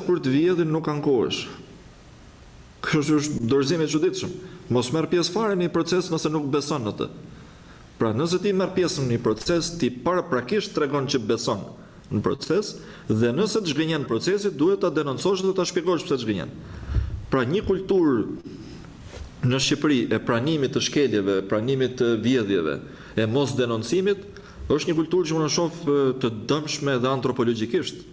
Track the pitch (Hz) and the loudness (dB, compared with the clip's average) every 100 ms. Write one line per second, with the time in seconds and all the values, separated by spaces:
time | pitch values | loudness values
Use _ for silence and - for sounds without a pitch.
0 | 175 175 139 139 170 175 160 156 156 147 | 2 0 2 4 4 4 2 0 0 -2
1 | 151 127 82 - - - - - - - | 2 4 2 -2 -8 -14 -18 -20 -20 -20
2 | - - - - - - - - - 156 | -20 -20 -20 -20 -20 -20 -20 -10 -2 0
3 | 143 151 147 131 117 139 135 170 151 151 | 2 2 2 -2 2 2 2 2 0 2
4 | 180 185 - - - - - 120 117 160 | 0 0 -6 -8 -14 -16 0 0 2 0
5 | 156 180 165 214 220 190 170 165 165 180 | 2 2 2 0 0 2 0 0 2 0
6 | 180 160 170 156 143 143 139 151 107 - | 0 0 0 0 0 0 0 -2 -2 -4
7 | - - - - - - - - - - | -6 -8 -18 -18 -20 -20 -20 -20 -20 -2
8 | 113 107 165 175 202 190 185 185 170 143 | 0 0 0 0 0 0 0 0 0 0
9 | 131 117 113 110 - 170 - 170 123 123 | -2 0 0 -2 0 0 0 0 -2 0
10 | 170 180 175 175 151 208 - - 143 143 | 0 0 0 -2 0 -2 -2 -2 0 0
11 | 131 131 107 117 - 104 - - - - | 0 -2 0 0 0 -4 -6 -14 -20 -20
12 | - 107 95 - - 170 208 - - - | -4 -2 0 -2 0 0 -2 -8 -16 -16
13 | - 110 117 127 147 220 180 139 160 160 | -2 2 2 2 0 0 -2 -2 0 -2
14 | 127 113 170 202 202 143 165 196 185 156 | 0 -2 0 0 0 2 2 4 2 0
15 | 143 127 180 190 190 185 175 180 170 165 | -2 -2 0 2 0 0 0 0 0 0
16 | - 139 110 95 71 - - - - - | 0 -2 0 -2 -4 -10 -14 -14 -2 -2
17 | - - - 135 120 190 - 190 185 190 | -2 -6 -2 0 2 0 0 -2 2 4
18 | 160 120 92 - - - - - - - | 4 4 0 -4 -12 -14 -16 -16 -18 -18
19 | - - - - 127 131 135 143 151 131 | -18 -16 -16 -4 0 2 2 2 2 2
20 | - 110 - 117 139 160 131 123 - 151 | 2 0 2 0 2 0 0 0 0 2
21 | 135 107 98 95 95 107 120 135 127 127 | 2 2 2 0 2 0 0 0 0 2
22 | 120 113 110 127 101 95 78 69 - - | 2 4 4 2 4 2 2 -2 -8 -16
23 | - - 110 131 139 113 120 113 110 175 | -8 -2 0 2 0 0 0 0 0 0
24 | 190 196 - - - - - 143 160 165 | 2 0 -4 -18 -20 -14 0 0 2 0
25 | 160 180 160 160 151 151 170 165 156 143 | 2 2 2 2 2 2 0 -2 0 4
26 | 135 127 123 110 113 151 151 - 139 127 | 4 2 -2 -2 -2 0 0 -4 0 0
27 | 127 131 127 123 120 113 113 185 131 - | 0 0 0 2 2 2 0 0 -2 -8
28 | - | -18